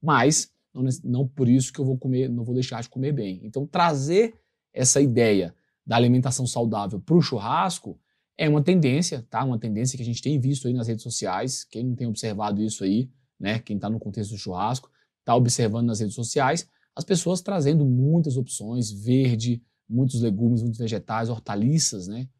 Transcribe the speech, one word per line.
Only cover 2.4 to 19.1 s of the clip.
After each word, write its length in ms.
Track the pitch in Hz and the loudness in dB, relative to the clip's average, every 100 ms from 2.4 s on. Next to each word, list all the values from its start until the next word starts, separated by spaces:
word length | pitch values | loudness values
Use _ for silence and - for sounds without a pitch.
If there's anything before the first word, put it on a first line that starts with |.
vou 100 | 117 | -2
deixar 260 | 123 127 117 | -2 -4 -6
de 60 | 117 | -10
comer 220 | - 131 | -6 -4
bem. 280 | 147 101 92 | -2 -4 -8
Então, 220 | 110 131 143 | -8 -8 -4
trazer 720 | 180 170 147 139 180 226 226 _ _ _ | 0 2 2 0 2 2 0 _ _ _
essa 300 | - 127 139 | -2 2 4
ideia 540 | 143 120 117 101 85 - _ _ | 4 6 4 4 2 -6 _ _
da 120 | - 117 | -2 4
alimentação 500 | 120 123 131 127 123 | 6 6 2 -2 -4
saudável 540 | - 117 104 101 98 | -2 -2 -2 -4 -8
pro 200 | - 170 | 2 2
churrasco 760 | 156 117 104 151 190 175 107 87 _ _ _ _ | 4 -2 -2 0 0 -4 -12 -18 _ _ _ _
é 100 | 160 | 0
uma 140 | 147 | 2
tendência, 640 | 147 185 143 135 175 135 117 | 4 4 4 2 0 -4 -6
tá? 120 | 113 | -4
Uma 140 | 131 120 | -2 -2
tendência 400 | 113 104 127 131 | -2 -2 -2 -4
que 60 | |
a 20 | 117 | -6
gente 160 | 117 | -4
tem 180 | - 147 | -2 0
visto 280 | 127 139 127 | 0 -2 -2
aí 80 | 123 | -2
nas 120 | 113 | -2
redes 140 | 113 | -4
sociais. 640 | 120 113 101 92 127 127 | -6 -6 -4 -4 -4 -6
Quem 200 | - 110 | -10 -6
não 120 | 127 123 | -4 -2
tem 100 | 120 | -4
observado 560 | 107 113 101 107 104 | -4 -6 -4 -4 -2
isso 220 | 110 - | -2 -2
aí, 260 | 98 104 131 _ _ _ | 0 0 0 _ _ _
né? 180 | 95 113 | -4 -4
Quem 220 | - 101 | -4 -6
tá 100 | 101 | -4
no 80 | 113 | -6
contexto 340 | - 101 101 | -6 -8 -8
do 60 | 104 | -8
churrasco, 540 | 101 90 104 127 - _ _ _ | -8 -4 -2 -4 -8 _ _ _
tá 120 | - 120 | 0 4
observando 520 | 120 - 117 110 120 | 4 2 0 2 0
nas 140 | 107 | 0
redes 120 | 110 | -4
sociais, 560 | 104 117 - 131 165 - _ _ - | -4 -4 0 2 0 -4 _ _ -12
as 80 | |
pessoas 380 | - 180 - 180 | -2 -2 0 -4
trazendo 420 | - 196 139 160 | -2 0 2 4
muitas 540 | 143 123 135 165 156 131 | 4 4 4 2 2 -2
opções, 540 | 123 - 104 123 107 | -4 -8 -6 -4 -4
verde, 720 | 101 107 | -6 0